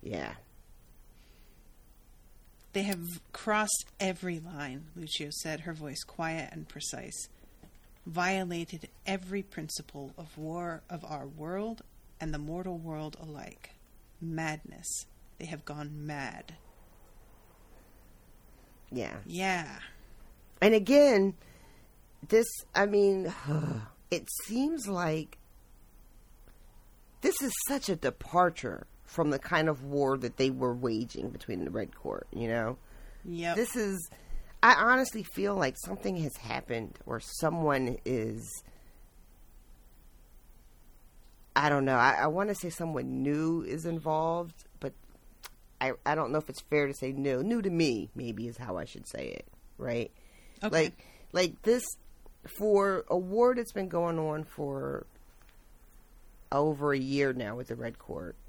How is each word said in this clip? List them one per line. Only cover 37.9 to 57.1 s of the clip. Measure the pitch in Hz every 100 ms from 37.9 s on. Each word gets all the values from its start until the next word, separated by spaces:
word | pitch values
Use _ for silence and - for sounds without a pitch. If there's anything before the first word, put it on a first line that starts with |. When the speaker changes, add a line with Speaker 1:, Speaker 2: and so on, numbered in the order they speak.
| - -
Speaker 1:
is, | 127 113 110 - - - - - - - - - - - - - - - - - - - - - - - - - - - - - - - 135
I | 147
don't | 143 135
know, | 127
I, | 127 101
I | 147
wanna | 165 208 202
say | 180
someone | - 165 151 131 131
new | 135 147 160 165
is | - 151 165
involved, | 165 156 156 160 170 170 - - -
but | 139 - - - - - - - - -
I, | 131 - -
I | 156
don't | 135
know | 151
if | 156
it's | 135 -
fair | 151 139
to |
say | 139 131
new. | 139 139 127
New | 170 233
to | 196
me, | 170 160 113 80 -
maybe, | 120 107 117
is | 120
how | 123 92
I | 78
should | - -
say | - 67
it, | 50 - - - -
right? | 127 120 113 - - - - -
Speaker 2:
Okay. | 208 165
Speaker 1:
Like, | - - - - -
like, | 175 180 160
this, | - 247 - - - - - - - -
for | 208 202 196 190 -
a | 180
war | 180 208 240 247
that's | 226
been | - 190
going | 170 170 165
on | 156 151
for | 151 - 143 139 135 139 - - - - - - - - - - - - - - -
over | 139 151 143 143
a | 139
year | 131